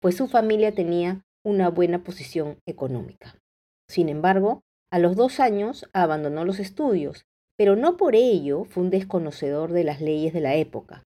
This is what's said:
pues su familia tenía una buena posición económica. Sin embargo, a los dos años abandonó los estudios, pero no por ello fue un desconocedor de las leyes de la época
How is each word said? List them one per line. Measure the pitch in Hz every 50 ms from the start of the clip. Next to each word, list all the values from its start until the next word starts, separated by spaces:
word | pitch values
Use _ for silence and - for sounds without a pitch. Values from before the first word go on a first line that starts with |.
pues | _ 185 180
su | - 269 254
familia | - 240 220 220 220 214 214 214
tenía | 208 208 180 165 170 175 175 175 190 190 _ _ _ _ _
una | 214 208 196 185 175
buena | 165 175 180 170 170 180 180
posición | - 180 - 139 - - 170 156 147 147 _ _ -
económica. | 147 - 139 131 131 120 95 - - _ - - - _ _ _ _ _ _ _ _ _ _ _
Sin | - - 170 156
embargo, | 147 151 156 180 190 190 190 202 - - _ _ _ _ _ _ -
a | 180
los | 175 175 185
dos | 196 240 262 262 -
años | 269 247 214 202 202 226 277 - - - _
abandonó | 190 175 160 156 156 151 147 147 156 165
los | 180 190 190
estudios, | 202 190 - - 302 277 214 175 147 143 147 - _ _ _ _ _ _ _ _
pero | 214 202 196
no | 208 254 330 349
por | 349 403 330 226
ello | 220 247 254 220 175 143 143 139 156 208
fue | - - 185 180
un | 185
desconocedor | 180 190 190 190 - 185 165 156 147 - - 139 143 147 160 165 170
de | 175 170
las | 151 147 139
leyes | 160 151 156 156 156 160 156
de | 175
la | 156 131 139
época | 156 156 - - 113 95 _ - - _ _